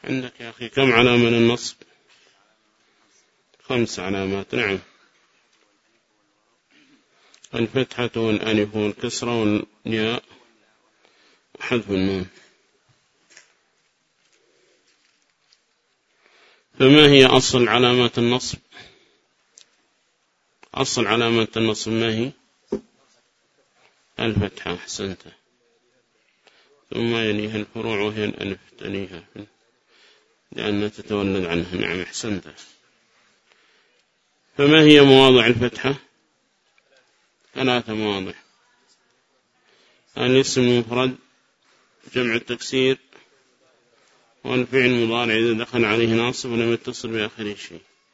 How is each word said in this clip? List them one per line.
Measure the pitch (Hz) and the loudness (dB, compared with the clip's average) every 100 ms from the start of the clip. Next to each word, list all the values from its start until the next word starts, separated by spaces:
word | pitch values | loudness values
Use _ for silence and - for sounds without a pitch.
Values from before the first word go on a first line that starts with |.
عندك | - 131 127 - | -8 -8 -8 -16
يا | 117 | -20
أخي | - 117 | -14 -8
كم | - 135 | 0 2
علامة | 117 123 120 117 | 4 4 4 2
للنصب؟ | 117 117 120 - - - _ _ _ _ _ _ _ _ _ _ _ _ _ _ _ _ _ | 4 2 0 -8 -16 -20 _ _ _ _ _ _ _ _ _ _ _ _ _ _ _ _ _
خمس | - 127 113 - | -6 -4 -4 -6
علامات، | 90 98 98 98 95 | -8 -6 -4 -6 -6
نعم. | 123 107 95 - _ _ _ _ _ _ _ _ _ _ _ _ _ _ _ _ _ _ _ _ _ _ _ _ _ - | -4 -4 -4 -8 _ _ _ _ _ _ _ _ _ _ _ _ _ _ _ _ _ _ _ _ _ _ _ _ _ -14
الفتحة | 120 117 135 127 - 120 117 | -6 -4 -4 -6 -6 -8 -4
والألف | 113 107 110 110 104 107 | -2 -2 -2 -2 -2 -4
والكسرة | 104 101 123 - 120 117 | -6 -6 -10 -8 -6 -2
والياء | 107 104 - _ - 110 110 120 _ - _ _ _ _ _ _ _ _ _ _ _ | -2 -2 -6 _ -8 -4 -4 -6 _ -20 _ _ _ _ _ _ _ _ _ _ _
وحذف | - - 123 104 | -16 -6 -6 -4
النون. | 98 95 95 92 _ _ _ _ _ _ _ _ _ _ - _ _ _ _ _ _ _ _ _ _ _ _ _ _ _ _ _ _ _ _ _ _ _ _ _ _ _ _ _ _ _ _ _ - | -4 -2 -4 -8 _ _ _ _ _ _ _ _ _ _ -20 _ _ _ _ _ _ _ _ _ _ _ _ _ _ _ _ _ _ _ _ _ _ _ _ _ _ _ _ _ _ _ _ _ 2
فما | 135 147 151 | 6 8 8
هي | 139 131 | 8 8
أصل | 127 131 131 117 | 6 2 0 2
علامات | 117 123 123 120 - | 2 2 2 0 0
النصب؟ | 120 123 - - _ - - _ _ _ _ _ _ - - _ _ _ _ _ _ _ _ _ - | -2 -2 -6 -14 _ -20 -20 _ _ _ _ _ _ -20 -20 _ _ _ _ _ _ _ _ _ -16
أصل | - 135 - 104 | -8 -6 -2 -2
علامات | 113 117 117 110 113 | 0 0 0 -2 -2
النصب | 113 107 - | -2 -2 -4
ما | 113 113 | -4 -2
هي؟ | 110 123 - _ _ _ - - _ _ _ _ _ _ _ _ _ _ _ _ - | -4 -6 -10 _ _ _ -12 -12 _ _ _ _ _ _ _ _ _ _ _ _ -8
الفتحة، | 117 101 101 - 87 | -4 -4 -6 -8 -12
أحسنت. | 87 - - 98 90 - _ _ _ _ _ _ _ _ _ _ _ _ _ _ _ _ | -12 -12 -10 -10 -10 -18 _ _ _ _ _ _ _ _ _ _ _ _ _ _ _ _
ثم | 117 117 117 | -6 -2 -2
يليها | 110 104 107 110 | -2 -4 -6 -8
الفروع | 104 117 113 107 | -10 -10 -6 -4
وهي | 104 107 | -4 -4
الألف | 107 - 98 98 _ _ | -8 -6 -10 -10 _ _
تليها، | 104 98 95 90 85 104 104 _ _ _ _ _ _ _ _ _ _ | -12 -10 -10 -16 -20 -20 -20 _ _ _ _ _ _ _ _ _ _
لأنها | - 107 104 104 | -10 -6 -4 -6
تتولد | 107 101 104 98 95 | -10 -8 -4 -2 -4
عنها، | 90 85 82 92 | -4 -6 -6 -6
نعم، | 101 90 | -6 -6
أحسنت. | 85 - 117 98 80 73 - _ _ _ _ _ _ _ _ _ _ _ _ _ _ _ _ _ _ - | -10 -12 -10 -10 -12 -20 -20 _ _ _ _ _ _ _ _ _ _ _ _ _ _ _ _ _ _ 0
فما | 143 156 | 4 6
هي | 151 151 | 10 10
مواضع | 143 135 135 127 113 | 10 10 10 8 4
الفتحة؟ | 117 120 - 131 139 _ _ _ _ _ _ _ _ _ _ _ _ _ _ _ | 0 -2 -4 -8 -8 _ _ _ _ _ _ _ _ _ _ _ _ _ _ _
ثلاثة | - 131 123 113 | -6 -2 -2 -4
مواضع: | 110 107 98 95 87 _ _ _ _ _ _ _ _ _ _ _ _ _ _ _ _ _ - | -6 -4 -4 -8 -14 _ _ _ _ _ _ _ _ _ _ _ _ _ _ _ _ _ -6
الاسم | 123 131 135 - | 0 2 2 0
المفرد، | 123 120 113 120 131 127 _ _ _ _ _ _ _ _ - | 2 2 0 -4 -4 -6 _ _ _ _ _ _ _ _ -10
جمع | 127 123 | -6 -4
التكسير، | 113 - 120 - 131 131 131 _ - _ _ _ _ _ _ _ _ _ _ _ _ | -4 -6 -12 -6 -2 0 -2 _ -20 _ _ _ _ _ _ _ _ _ _ _ _
والفعل | 127 127 123 131 127 | -6 -4 -2 0 2
المضارع | 123 113 117 120 | 0 -2 -2 -2
إذا | 110 117 | 0 0
دخل | 113 117 123 | -2 -4 -2
عليه | 110 110 113 | 0 0 0
ناصب | 113 120 120 127 | 0 -2 -6 -6
ولم | 117 117 | -4 -2
يتصل | 117 - 123 117 | -4 -6 -12 -10
بآخره | 113 107 - 107 | -8 -8 -8 -12
شيء. | 101 - 82 _ _ _ | -12 -16 -20 _ _ _